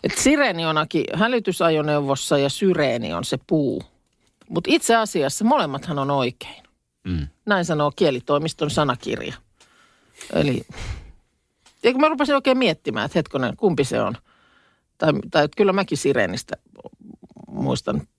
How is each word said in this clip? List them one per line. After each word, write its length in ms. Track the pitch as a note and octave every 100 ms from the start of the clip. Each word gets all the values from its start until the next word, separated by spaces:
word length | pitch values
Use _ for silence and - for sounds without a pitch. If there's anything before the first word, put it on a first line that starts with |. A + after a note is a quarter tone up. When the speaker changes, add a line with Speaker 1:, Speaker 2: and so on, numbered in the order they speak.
Speaker 1:
Et 140 | - -
sireeni 480 | C4 D4 C4+ E3+ E3
on, 120 | D#3
Aki, 260 | D3 E3 -
hälytysajoneuvossa 1200 | - A3 B3 G#3+ - E3+ D#3 D3+ D3 C#3 C3+ - D3
ja 120 | C#3
syreeni 640 | - G3 E3+ C#3 A#2+ A2
on 100 | E2+ -
se 120 | C3 -
puu. 360 | D#3+ C#3 - - _ _ _ _ _ _
Mut 140 | E3+ E3+
itse 280 | D#4 - A#3
asiassa 500 | G#3+ F#3 C#3 - A3
molemmathan 540 | D4 E3 C#3 - C#3+
on 120 | C3+
oikein. 520 | C#3 B2+ - - - _ _ _ _
Speaker 2:
Mm. 240 | F#2 E2+ D2 _ -
Speaker 1:
Näin 200 | G3+ F3
sanoo 260 | D#3 D3 -
kielitoimiston 760 | E3 B2 - D3 D#3+ - D3+
sanakirja. 640 | D#3+ C#3+ B2 - - - - _ _ _ _ _ _ _ - -
Eli, 280 | - D3 B2 - - - - - - _ _ _ _ _ _
ja 80 | A3
kun 100 | B3+
mä 80 | D4+
rupesin 260 | D4 D4 C#4+
oikein 220 | C4+ B3+
miettimään, 480 | B3 D#3 - A2+ B2+
että 140 | F3
hetkonen, 380 | D3 C#3 A#2+ -
kumpi 260 | G#3 D3
se 180 | C3 A#2
on. 160 | G#2+ A#2 _ _ _ _ _ _ _ _
Tai, 160 | - - -
tai 140 | D#3+ D3
että 120 | -
kyllä 160 | G3+
mäkin 240 | F#3+ F#3+ C#3
sireenistä 580 | - B2 G2 A#2+ - - _ - - _ - - - - -
muistan 540 | - C3+ B2+ - D3 -